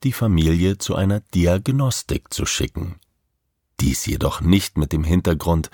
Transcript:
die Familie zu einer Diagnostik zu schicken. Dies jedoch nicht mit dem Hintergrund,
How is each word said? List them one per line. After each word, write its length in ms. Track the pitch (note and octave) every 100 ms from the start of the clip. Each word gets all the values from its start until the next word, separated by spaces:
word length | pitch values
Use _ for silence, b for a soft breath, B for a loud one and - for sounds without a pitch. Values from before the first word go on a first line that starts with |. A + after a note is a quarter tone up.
die 100 | C3+
Familie 680 | B2 A2+ E2+ D#2+ E2 F#2 G2+
zu 180 | - -
einer 240 | F#2+ G#2
Diagnostik 1120 | - F#2+ F2 F#2 A#2 C3+ C3+ - - - -
zu 120 | -
schicken. 540 | - - - - F2 - _ _ _ _ _ _ _ -
Dies 260 | - - -
jedoch 340 | C#2 - -
nicht 360 | E2 G2 - -
mit 160 | D2
dem 120 | E2
Hintergrund, 680 | D#2+ F2+ F2+ D#2+ - E2 D#2